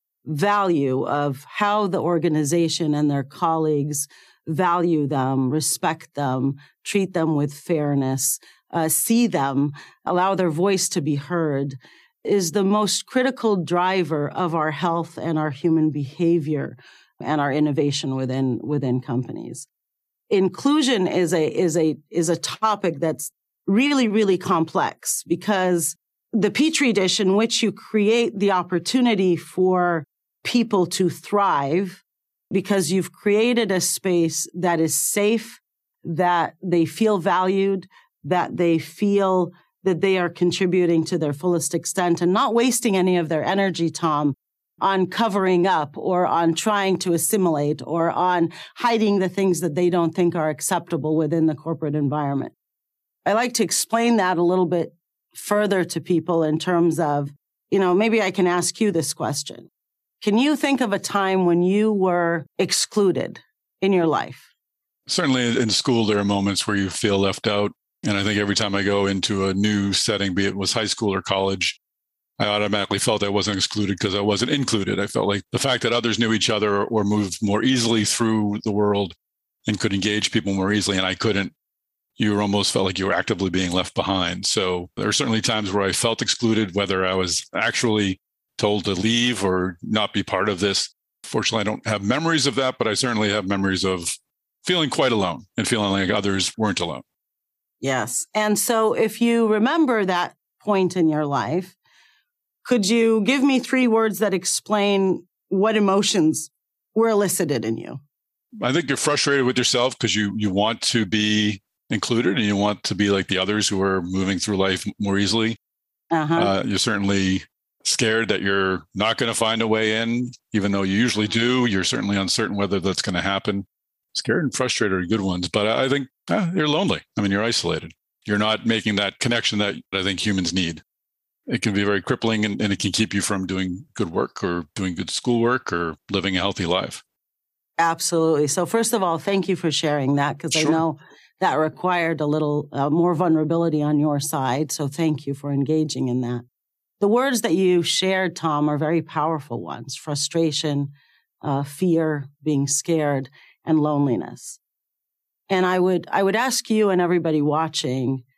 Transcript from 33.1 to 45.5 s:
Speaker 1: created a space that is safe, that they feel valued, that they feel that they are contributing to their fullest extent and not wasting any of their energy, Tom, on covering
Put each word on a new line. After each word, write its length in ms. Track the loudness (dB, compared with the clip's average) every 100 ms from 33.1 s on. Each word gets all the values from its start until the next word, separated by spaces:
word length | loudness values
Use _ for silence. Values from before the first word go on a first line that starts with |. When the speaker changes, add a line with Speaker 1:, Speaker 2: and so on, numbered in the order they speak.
Speaker 1:
created 580 | -4 0 2 4 2 2
a 100 | 0
space 680 | 0 -2 0 2 2 -2 -8
that 260 | -4 0 2
is 160 | 2 0
safe, 640 | 0 0 2 0 -2 -16 _ _ _ _
that 520 | -8 0 2 2 0 -4
they 240 | -2 2
feel 340 | 2 2 2 2
valued, 680 | 2 2 2 2 0 -2 -6 -20 _ _
that 320 | -2 -2 -2 0
they 200 | 2 2
feel 760 | -2 -2 0 2 2 2 0 -6 _ _
that 160 | -2 0
they 180 | 2 2
are 100 | 0
contributing 760 | 0 0 2 2 2 4 2
to 120 | 0 -2
their 160 | -2
fullest 420 | -2 -2 0 -2
extent 460 | -6 -4 -2 0 0
and 120 | 2
not 220 | 2 2
wasting 420 | 2 2 2 0 2
any 200 | 2 2
of 120 | 0
their 160 | -2
energy, 440 | 0 0 0 0 -4
Tom, 460 | -2 -2 0 0 -2 _ _ _ _
on 260 | 0 2 0
covering 580 | 0 0 2 2